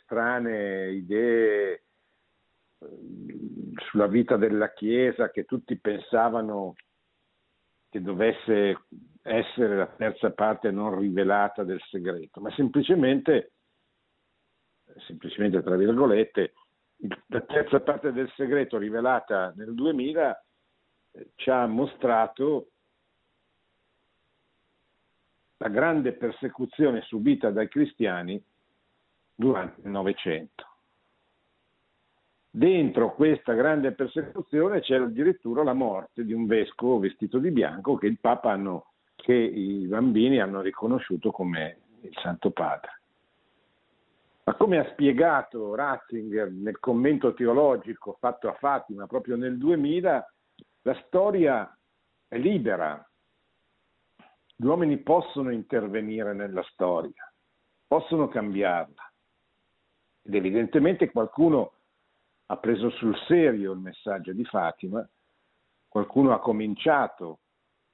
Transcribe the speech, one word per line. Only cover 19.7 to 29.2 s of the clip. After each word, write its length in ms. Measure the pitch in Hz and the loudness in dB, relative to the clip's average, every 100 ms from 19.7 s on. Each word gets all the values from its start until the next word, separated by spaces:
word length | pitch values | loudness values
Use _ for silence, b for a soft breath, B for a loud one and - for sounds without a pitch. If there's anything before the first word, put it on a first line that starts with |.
duemila, 640 | 117 151 143 131 156 139 - _ _ _ _ _ _ _ | -4 -2 -2 -2 0 0 -2 _ _ _ _ _ _ _
eh, 200 | - - - | -20 -20 -6
ci 140 | - | 0
ha 160 | 127 117 | 0 0
mostrato 1040 | 113 147 - 123 113 110 - 143 139 - _ _ _ _ _ _ _ _ _ _ _ _ _ _ _ _ _ _ _ _ _ _ _ _ _ _ _ _ _ | 0 -4 -2 2 2 2 0 -2 -2 -6 _ _ _ _ _ _ _ _ _ _ _ _ _ _ _ _ _ _ _ _ _ _ _ _ _ _ _ _ _
la 120 | 113 | -4
grande 440 | 104 160 156 127 | 0 2 2 -2
persecuzione 880 | - 117 - 131 - 127 - 147 113 | -4 -8 -6 -10 -8 -8 0 2 2
subita 480 | - 113 123 143 113 | -6 -2 2 2 2
dai 180 | 101 110 | 0 -2
cristiani 720 | 143 147 - 107 90 87 101 - _ _ _ _ _ _ _ | 0 -2 0 -2 -2 -6 -8 -12 _ _ _ _ _ _ _